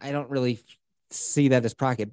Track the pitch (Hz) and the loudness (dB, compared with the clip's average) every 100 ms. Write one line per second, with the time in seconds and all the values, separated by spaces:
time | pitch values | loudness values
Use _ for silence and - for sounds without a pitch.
0 | 139 143 131 139 123 110 _ _ _ _ | -8 -6 -4 -2 -2 -4 _ _ _ _
1 | - - - 147 139 127 117 - 131 110 | -12 -6 -2 2 4 4 2 -2 -4 -2
2 | 107 | -6